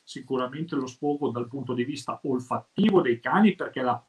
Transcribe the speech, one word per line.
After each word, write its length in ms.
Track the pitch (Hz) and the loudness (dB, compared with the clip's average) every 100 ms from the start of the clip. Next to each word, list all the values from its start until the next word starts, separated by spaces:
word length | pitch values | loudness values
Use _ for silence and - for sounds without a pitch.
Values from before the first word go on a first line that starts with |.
sicuramente 720 | - 135 - 131 127 143 165 143 | -16 -16 -4 -2 -2 -6 -4 -4
lo 100 | 123 | -4
sfogo 440 | - 147 143 135 | -4 -2 0 -2
dal 180 | 117 117 | -4 -6
punto 240 | 139 131 | -8 -4
di 120 | 123 | -4
vista 360 | 123 151 - - | -4 -6 -8 -8
olfattivo 760 | 147 123 - 117 - - 208 185 | -4 -4 -4 -8 -6 0 4 4
dei 180 | 139 117 | 4 0
cani, 340 | 127 170 214 | 2 6 6
perché 260 | - 135 135 | 4 -6 -2
è 20 | |
la 200 | 127 120 | -2 -2